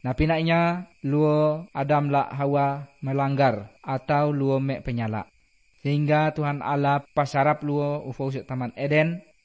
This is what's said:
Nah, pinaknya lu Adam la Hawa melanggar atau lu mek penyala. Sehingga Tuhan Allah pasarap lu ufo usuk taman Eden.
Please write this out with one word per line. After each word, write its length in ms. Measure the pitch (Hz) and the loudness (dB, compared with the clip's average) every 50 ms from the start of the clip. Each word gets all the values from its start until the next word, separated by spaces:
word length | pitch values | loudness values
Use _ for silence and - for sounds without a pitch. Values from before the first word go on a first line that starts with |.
Nah, 120 | - 127 127 | -4 -6 0
pinaknya 720 | - 151 156 165 160 160 165 165 170 170 170 170 180 180 - _ _ - | 0 2 2 2 2 2 2 2 4 2 2 0 -2 -8 -12 _ _ -4
lu 200 | 135 143 151 156 151 151 151 151 151 151 156 170 - _ | 0 2 2 4 4 4 4 2 2 0 -2 -8 -10 _
Adam 360 | 143 139 143 151 143 147 143 | -6 0 2 2 2 2 2
la 200 | 139 139 131 - | 2 2 0 0
Hawa 600 | - 139 143 139 143 143 139 139 139 143 143 - _ _ - | -2 -2 -2 0 2 2 2 0 -2 -4 -10 -16 _ _ -6
melanggar 680 | 135 135 139 139 135 139 135 139 131 110 104 101 107 _ _ | -2 0 0 0 0 2 2 2 2 2 0 -8 -14 _ _
atau 520 | - - 135 131 - - 151 143 151 147 147 | -8 -6 -6 -6 -2 0 0 2 2 0 0
lu 240 | 143 139 135 135 | 0 0 0 0
mek 240 | 135 135 135 135 - - | 0 0 -2 -6 -6 -6
penyala. 440 | - 120 117 113 110 107 107 - _ _ _ _ _ _ _ _ _ _ _ | -6 -4 -4 -4 -4 -4 -6 -8 _ _ _ _ _ _ _ _ _ _ _
Sehingga 560 | - 143 143 147 147 143 151 151 156 156 156 | -4 -2 0 0 2 2 2 2 2 0 0
Tuhan 240 | 156 151 143 143 143 | -2 -4 -4 -4 -4
Allah 420 | - - 143 143 143 143 143 143 - _ _ | -4 -2 -2 0 2 2 0 0 -2 _ _
pasarap 480 | - 143 135 - 143 139 151 151 151 151 | -2 -2 0 0 2 2 2 2 0 -2
lu 160 | 147 143 147 143 143 143 147 - | -4 -2 -2 -2 -2 -4 -6 -8
ufo 240 | 131 123 - 139 135 | -10 -8 -6 -6 -6
usuk 140 | 135 131 - | -6 -6 -8
taman 320 | - 131 127 127 117 - | -8 -6 -6 -6 -6 -6
Eden. 480 | - 135 143 147 151 156 165 170 180 - _ _ _ | -6 -2 2 2 2 2 2 -2 -6 -12 _ _ _